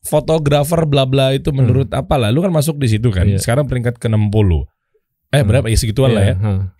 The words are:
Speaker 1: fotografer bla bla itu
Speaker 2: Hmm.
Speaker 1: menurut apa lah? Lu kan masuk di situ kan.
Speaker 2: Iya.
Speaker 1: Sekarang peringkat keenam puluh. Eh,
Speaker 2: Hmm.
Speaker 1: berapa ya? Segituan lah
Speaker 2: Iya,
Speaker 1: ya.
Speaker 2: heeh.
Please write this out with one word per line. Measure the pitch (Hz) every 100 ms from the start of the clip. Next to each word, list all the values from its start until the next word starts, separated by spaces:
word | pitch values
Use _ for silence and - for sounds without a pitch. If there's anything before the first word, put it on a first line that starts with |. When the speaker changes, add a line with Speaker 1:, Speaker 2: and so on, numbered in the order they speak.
Speaker 1:
fotografer | - 151 151 160 147 143 147 170
bla | 160 143
bla | 131 135 131
itu | 135 147
Speaker 2:
Hmm. | 135
Speaker 1:
menurut | 127 127 139
apa | - - 151
lah? | 107
Lu | 127
kan | 190
masuk | 160 147 147
di | 131
situ | 107 120
kan. | 95 101
Speaker 2:
Iya. | 98
Speaker 1:
Sekarang | - 123 139
peringkat | 127 120 120
keenam | 120 110 104
puluh. | 107 101 80 65 _ _ _ _ _ _
Eh, | -
Speaker 2:
Hmm. | 107
Speaker 1:
berapa | 127 113
ya? | 110
Segituan | 117 104 131
lah | 110
Speaker 2:
Iya, | 98
Speaker 1:
ya. | 95
Speaker 2:
heeh. | 107 95 95